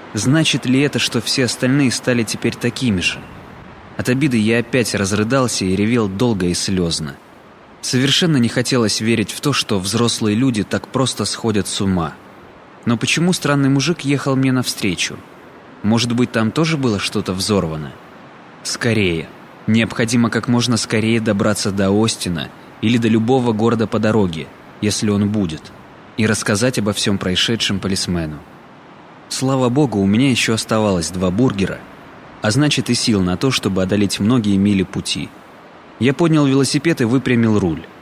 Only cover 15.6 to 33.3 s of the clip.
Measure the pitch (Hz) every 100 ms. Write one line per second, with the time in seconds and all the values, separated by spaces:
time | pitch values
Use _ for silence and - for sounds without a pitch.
15.6 | - - 101 117 120 117 123 117 110 147
16.6 | 160 156 127 101 - 107 95 92 95 101
17.6 | 85 78 71 - - - - - - -
18.6 | - - 123 110 95 82 76 - - -
19.6 | - 113 110 - 113 123 117 113 - 120
20.6 | 117 113 - 113 110 117 110 101 107 101
21.6 | 107 98 95 101 113 - 92 82 65 -
22.6 | - - 107 120 113 113 113 131 120 107
23.6 | 117 113 107 113 107 110 95 80 71 -
24.6 | - - 104 - 107 101 101 107 90 78
25.6 | - - - - - - 110 107 - 104
26.6 | 123 127 104 101 110 98 95 90 - 113
27.6 | - 98 95 95 - 87 80 73 - -
28.6 | - - - - - - - - 131 135
29.6 | 123 127 143 104 98 107 135 117 - 110
30.6 | - 117 107 90 80 90 92 95 127 101
31.6 | 87 - - - - - - - 107 127
32.6 | 147 135 - 120 - 104 90